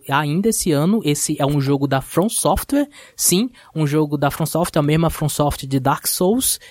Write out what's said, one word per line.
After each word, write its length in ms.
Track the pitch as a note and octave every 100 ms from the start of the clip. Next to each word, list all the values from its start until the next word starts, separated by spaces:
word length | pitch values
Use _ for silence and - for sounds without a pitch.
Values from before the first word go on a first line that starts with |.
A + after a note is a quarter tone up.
| -
ainda 420 | C#3 D3+ D#3+ A3
esse 220 | A3 F#3+
ano. 300 | C#3+ D#3+ A3
Esse 320 | D3+ D3 - D#3
é 60 | C#3+
um 140 | D3
jogo 280 | C3+ C#3+ C#3
da 140 | C3+
From 280 | - - G#3
Software. 580 | - D3 F#3 - C#4+ C#4+ - - -
Sim, 340 | - F3+ A#3+ - - D#3+
um 100 | D3
jogo 300 | D3+ D3+ D3
da 120 | C#3+
From 140 | - D#3
Software, 340 | D#3+ F3 E3
a 40 |
mesma 260 | D3 D#3+ E3
From 180 | - D3
Software 380 | - D3 - C3+
de 120 | C3+
Dark 280 | C3 D#3 -
Souls 520 | - F#3 A#3+ - - -